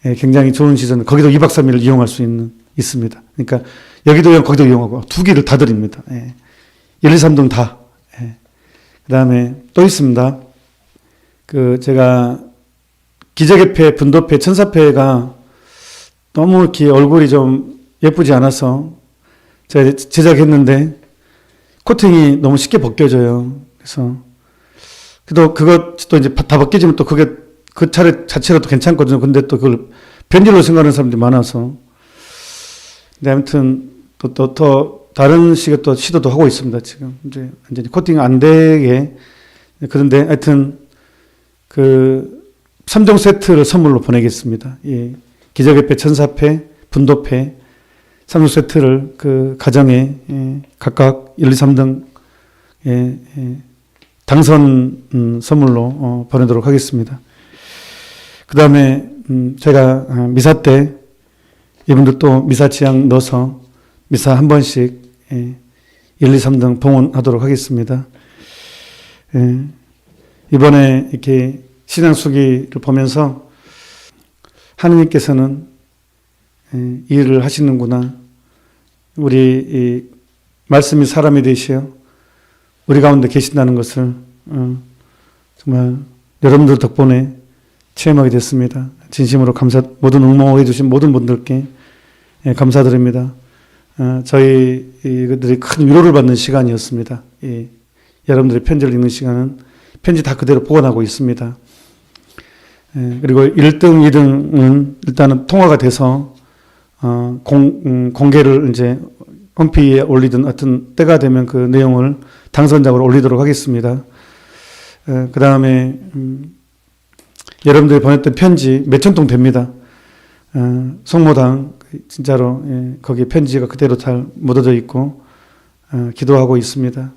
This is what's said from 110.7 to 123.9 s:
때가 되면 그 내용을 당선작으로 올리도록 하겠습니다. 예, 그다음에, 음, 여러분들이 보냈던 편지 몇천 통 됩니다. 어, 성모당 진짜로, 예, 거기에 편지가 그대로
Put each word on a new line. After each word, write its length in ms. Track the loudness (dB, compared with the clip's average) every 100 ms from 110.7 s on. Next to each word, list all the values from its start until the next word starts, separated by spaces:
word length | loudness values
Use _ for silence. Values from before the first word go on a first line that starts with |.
| -4 -6
때가 240 | -2 2 2
되면 280 | 2 -2 -2
그 100 | -4
내용을 600 | 0 0 2 0 -2 -4 -14 _ _
당선작으로 500 | 0 2 4 2 2
올리도록 360 | 2 2 2 0
하겠습니다. 640 | -2 -4 -4 -6 -4 -6 -12 _ _ _ _ _ -20 -20 -20 _ -8
예, 200 | -8 -6
그다음에, 640 | 0 2 2 2 0 -2 -10 -14
음, 400 | -12 -12 -12 -16 _ _ _ _ _ _ _ _ _ -20 _ 2
여러분들이 320 | 4 4 4
보냈던 360 | 4 2 0 0
편지 480 | 2 2 0 -2 0
몇천 280 | 0 2
통 120 | 2 0
됩니다. 460 | 2 2 0 -4 -12 _ _ _ _ _ _ _
어, 400 | -6 -4 -4 -8 -14
성모당 680 | -4 2 2 4 0 -2 -8 -18 _ -20 _
진짜로, 560 | -10 -4 -2 -2 -6 -8
예, 280 | -10 -10 -12
거기에 220 | -8 -6
편지가 420 | -2 -2 -2 -4 -6
그대로 320 | -4 -2